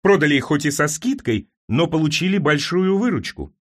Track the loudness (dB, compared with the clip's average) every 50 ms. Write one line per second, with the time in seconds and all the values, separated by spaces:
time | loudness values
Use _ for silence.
0 | _ 4 4 4 4 2 2 0 0 0 -2 0 0 -2 -2 0 -2 -2 -2 -4
1 | -4 -4 -4 -2 -2 -2 -2 -2 -4 _ _ _ _ -4 0 0 0 2 2 0
2 | 0 0 0 0 0 0 0 0 2 2 0 0 0 -2 -2 0 2 2 2 2
3 | 0 0 -2 -2 -6 -8 -10 -12 -12 -14 _ _